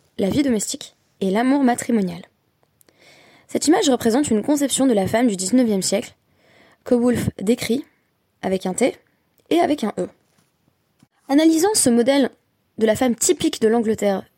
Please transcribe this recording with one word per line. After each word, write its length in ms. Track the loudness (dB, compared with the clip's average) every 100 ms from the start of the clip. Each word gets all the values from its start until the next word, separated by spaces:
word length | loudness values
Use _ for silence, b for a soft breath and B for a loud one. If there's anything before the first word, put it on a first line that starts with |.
| _ -6
la 120 | -2
vie 140 | 0
domestique 500 | 0 -2 -4 -10 -14 _ _ _
et 120 | -4
l'amour 320 | 0 0 2
matrimonial. 580 | 2 0 -2 -2 -2 -6 -16 _ _ _ _ _ _ b b b b b b
Cette 180 | -4 2
image 240 | 2 2
représente 400 | 0 0 0 0
une 140 | -2
conception 420 | 0 0 0 0 0
de 80 |
la 140 | 2 0
femme 180 | 0 0
du 80 |
dix-neuvième 480 | 0 0 0 2 0
siècle 320 | -2 -4 -6 -16 _ b b b b b
que 100 | -2
Woolf 360 | 0 2 0 -2 -4
décrit 420 | -2 -2 -2 -4 -4 _ _ _ _ _
avec 240 | -4 -4 -4
un 80 |
T 220 | -2 -2 -2 _ _ _ _ _
et 80 | 0
avec 240 | 0 0
un 100 | -4 -6
E. 100 | -10 -12 _ _ _ _ _ _ _ _ _ _ -2
Analysant 440 | 2 4 4 2
ce 160 | 2 2
modèle 400 | 2 2 2 0 -4 _ _ _ -2
de 80 | 0
la 100 | 2
femme 180 | 0
typique 460 | 0 0 0 -2 0
de 80 | 0
l'Angleterre 560 | 0 0 -2 -2 -2 -6